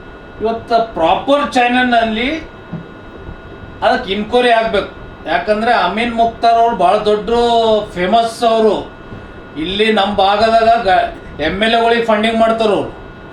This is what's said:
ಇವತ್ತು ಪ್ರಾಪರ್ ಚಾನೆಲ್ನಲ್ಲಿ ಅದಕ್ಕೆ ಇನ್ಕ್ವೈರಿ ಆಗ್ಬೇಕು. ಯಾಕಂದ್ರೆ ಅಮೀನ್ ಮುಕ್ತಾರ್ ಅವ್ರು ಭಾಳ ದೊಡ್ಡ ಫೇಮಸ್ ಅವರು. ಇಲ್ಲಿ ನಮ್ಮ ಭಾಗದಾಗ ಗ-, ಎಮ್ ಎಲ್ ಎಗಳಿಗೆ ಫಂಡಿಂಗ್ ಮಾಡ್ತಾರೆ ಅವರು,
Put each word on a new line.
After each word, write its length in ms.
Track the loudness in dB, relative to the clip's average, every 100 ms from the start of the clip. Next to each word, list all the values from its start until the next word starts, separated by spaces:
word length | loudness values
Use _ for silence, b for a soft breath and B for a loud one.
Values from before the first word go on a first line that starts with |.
| -20 -20 -20 -6
ಇವತ್ತು 540 | -4 -4 0 0 0
ಪ್ರಾಪರ್ 580 | 0 2 2 2 0 2
ಚಾನೆಲ್ನಲ್ಲಿ 800 | 2 2 2 2 2 2 -2 -4 -6 -10 -16 -14 -14 -14 -18 -20 -18 -16 -16 -18 -18 -18 -2
ಅದಕ್ಕೆ 300 | 0 0 -2
ಇನ್ಕ್ವೈರಿ 380 | -4 0 2 4
ಆಗ್ಬೇಕು. 420 | 2 2 -2 -4 -10 -18 -14 -4
ಯಾಕಂದ್ರೆ 440 | -2 0 0 2
ಅಮೀನ್ 420 | 2 0 -2 -2
ಮುಕ್ತಾರ್ 400 | 0 0 2 2
ಅವ್ರು 220 | 4 4 4
ಭಾಳ 200 | 2 4
ದೊಡ್ಡ 340 | 2 0 0 0 2 2 4 2 0
ಫೇಮಸ್ 500 | -4 2 2 0 0
ಅವರು. 480 | 0 4 2 2 -4 -14 -16 -16 -16 -18 -14 -8
ಇಲ್ಲಿ 360 | -6 0 2
ನಮ್ಮ 220 | 2 0
ಭಾಗದಾಗ 720 | 2 2 4 4 4 4 4 4
ಗ-, 520 | 2 2 -6 -14 -6
ಎಮ್ 220 | -4 -2
ಎಲ್ 120 | 0
ಎಗಳಿಗೆ 300 | 2 4 2
ಫಂಡಿಂಗ್ 360 | 2 2 2 0
ಮಾಡ್ತಾರೆ 300 | 0 0 2
ಅವರು, 180 | 0 -2 -10 -18 -18 -18